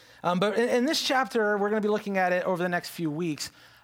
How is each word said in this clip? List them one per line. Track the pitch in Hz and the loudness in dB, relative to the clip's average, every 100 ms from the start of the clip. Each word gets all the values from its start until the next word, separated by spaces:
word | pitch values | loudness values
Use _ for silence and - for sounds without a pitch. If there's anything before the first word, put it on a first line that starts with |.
| - - 175 | -20 -6 -2
Um, | 180 | 0
but | 208 202 | 2 2
in, | 240 | 2
in | 240 262 | 2 2
this | 320 | 0
chapter, | - 262 254 240 208 208 | 0 0 0 0 2 2
we're | 202 | 2
gonna | 214 | 0
be | 208 | 0
looking | 208 202 196 | 0 -2 0
at | 180 | 2
it | 180 | 2
over | 180 175 | 0 0
the | 180 | 0
next | 175 - | -2 -4
few | - 160 | -4 -4
weeks. | 151 175 143 - - - - | -2 -4 -4 -8 -14 -20 -18